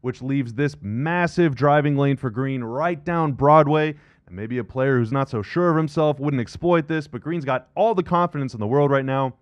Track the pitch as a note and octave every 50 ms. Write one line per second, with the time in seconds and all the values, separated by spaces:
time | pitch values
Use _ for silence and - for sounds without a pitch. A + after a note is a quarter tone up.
0 | - B2+ B2+ - B2 C3 C#3 C#3 C3+ A#2 A2+ G#2+ D3 C#3+ D3 - - G2+ G#2+ A#2+
1 | C#3 D#3+ E3+ F3+ F3 E3 - - F3 E3 C3+ A#2 C3 D3 C#3+ D3+ D3 D3 C#3+ C#3
2 | C#3 C#3 C#3 B2+ - C3 G#2 A#2+ C3+ C3+ C3+ C3 A#2+ A2+ A#2 C3+ D#3 F3 F3+ D3
3 | D3 F3+ F3 E3+ E3 D3+ C3+ A2+ C3 C#3+ D3+ D#3 D3+ C#3 D3+ D#3 D#3 D#3 D3 D3
4 | _ _ _ _ _ - F2+ F#2 G#2+ A2 A#2+ B2 A2+ F#2+ - C3 C3 C3+ C3+ B2
5 | A#2 A2 C3 C#3 C3+ - - A2+ G2+ - - E3 F3 F3 E3 D#3 D#3+ D3 - E3
6 | D#3 D3+ D3 C#3+ C3+ D3 C#3+ B2+ A#2 - - - - F3 F3 E3+ D#3 D3 E3 D#3
7 | C#3+ - - A#2+ - D3+ E3+ E3+ C#3+ C3 C3 B2+ - _ _ - G3 A3+ A3+ F#3
8 | F3 - F3+ F3 F3 E3+ - D3 C#3 B2+ - A2+ G#2+ G#2 B2 C#3+ D3 C#3+ C#3 C#3
9 | C3+ C3+ C3+ C3+ C3+ C3 B2+ _